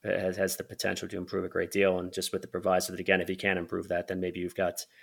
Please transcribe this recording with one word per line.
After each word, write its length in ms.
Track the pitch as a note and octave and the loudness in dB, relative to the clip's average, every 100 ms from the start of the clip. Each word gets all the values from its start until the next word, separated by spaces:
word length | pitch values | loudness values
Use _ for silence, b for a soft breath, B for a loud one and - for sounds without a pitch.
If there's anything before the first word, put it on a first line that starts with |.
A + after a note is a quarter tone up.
has, 360 | G#2 F#2+ F#2 F#2 | -2 0 0 2
has 180 | F#2+ - | 0 0
the 80 | |
potential 420 | - G#2 G2 F#2+ F2 | -8 -4 -2 -2 -6
to 120 | F#2 | -6
improve 260 | F2 F#2+ | -4 -2
a 60 | F#2 | -2
great 200 | F2+ F2 | -2 0
deal. 280 | G2+ G2 F2+ | 4 4 4
And 120 | F2+ | 0
just 220 | F#2 - | -4 -4
with 80 | F#2+ | -4
the 80 | - | -4
proviso 440 | F#2 F#2+ F#2 - | -2 4 4 2
that, 80 | F#2 | -4
again, 200 | F#2+ F#2+ | 2 2
if 80 | F2 | 2
he 80 | F#2+ | 0
can 220 | G2+ F#2 | 2 0
improve 300 | E2+ F2 F#2 | 0 -4 -2
that, 200 | F2 - | -2 -2
then 120 | F#2 | -2
maybe 200 | F2+ F2 | -2 -4
you've 140 | F2+ | -6
got, 320 | - F2+ - - b | 0 0 0 -12 b